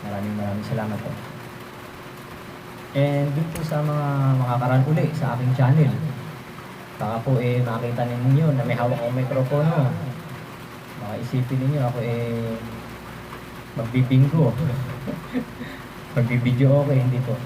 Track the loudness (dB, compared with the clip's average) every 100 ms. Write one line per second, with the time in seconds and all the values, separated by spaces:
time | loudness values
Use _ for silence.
0 | -6 -6 -4 -2 -2 -2 -2 -2 -2 -4
1 | -6 -8 -10 -12 -14 -14 -14 -14 -14 -14
2 | -14 -14 -14 -14 -14 -14 -14 -14 -4 2
3 | 2 4 2 0 -2 -4 -2 0 0 0
4 | 0 2 4 4 2 2 4 4 4 4
5 | 2 0 0 0 2 4 6 6 6 2
6 | -2 -6 -10 -12 -14 -14 -14 -14 -14 -6
7 | -4 -2 2 2 4 2 0 0 -2 -2
8 | -2 0 4 6 6 2 2 0 0 0
9 | 0 0 0 0 2 2 4 4 2 0
10 | -6 -8 -10 -12 -12 -14 -14 -14 -14 -12
11 | -8 -6 -2 -2 0 0 0 2 0 0
12 | -2 -2 -2 -2 -4 -6 -8 -10 -12 -14
13 | -12 -14 -14 -14 -14 -14 -10 -6 -2 2
14 | 4 6 6 6 4 2 0 0 -4 -6
15 | -6 -8 -4 -4 -4 -10 -12 -12 -14 -14
16 | -4 0 2 2 2 4 6 6 6 4
17 | 4 2 0 -2